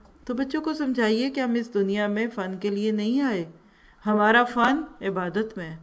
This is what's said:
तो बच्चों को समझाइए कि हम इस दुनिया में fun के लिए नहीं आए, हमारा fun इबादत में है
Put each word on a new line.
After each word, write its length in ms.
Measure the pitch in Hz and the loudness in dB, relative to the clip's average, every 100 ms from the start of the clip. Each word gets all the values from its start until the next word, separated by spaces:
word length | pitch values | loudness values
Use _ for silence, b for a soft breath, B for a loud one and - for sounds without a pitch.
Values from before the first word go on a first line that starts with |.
| - _ - | -20 _ -8
तो 80 | |
बच्चों 260 | 240 269 311 | -4 -2 -2
को 140 | 311 | -4
समझाइए 560 | 311 277 247 220 220 269 | -4 -2 0 2 2 0
कि 100 | 269 | -2
हम 160 | 254 233 | 0 0
इस 160 | 226 | -2
दुनिया 360 | 202 196 208 208 | 0 0 0 0
में 200 | 208 233 | 0 -2
fun 280 | 226 185 190 | -4 -6 -4
के 80 | 208 | -4
लिए 220 | 202 214 | 0 0
नहीं 260 | 214 214 262 | 0 0 0
आए, 240 | 277 196 165 - b b b b | 0 -2 -4 -12 b b b b
हमारा 400 | 214 208 208 240 240 | 0 4 6 6 4
fun 380 | 240 247 285 311 - | 2 2 2 -2 -6
इबादत 520 | 196 185 180 175 220 - | -4 -2 -2 -2 -4 -6
में 60 | |
है 140 | 165 160 | -10 -12